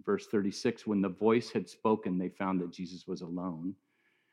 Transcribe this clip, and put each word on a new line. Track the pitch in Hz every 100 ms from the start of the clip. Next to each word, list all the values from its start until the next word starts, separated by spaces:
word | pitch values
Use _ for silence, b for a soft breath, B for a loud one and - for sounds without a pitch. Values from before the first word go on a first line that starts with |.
| 95
verse | 98 -
thirty-six, | 110 98 92 123 110 -
when | 101
the | 95
voice | 87 107 117 117
had | 113 87
spoken, | - 113 110 101 90
they | 87
found | - 95 92
that | 87
Jesus | 85 87 90 -
was | 87
alone. | 87 90 90 80 87 98 _ _ _ _ _